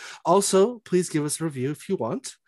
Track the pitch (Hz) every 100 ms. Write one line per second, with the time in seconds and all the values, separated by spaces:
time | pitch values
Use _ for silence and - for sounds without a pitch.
0 | - - - 185 196 190 208 240 - 180
1 | 175 156 147 - 160 135 131 147 - 190
2 | 113 208 - -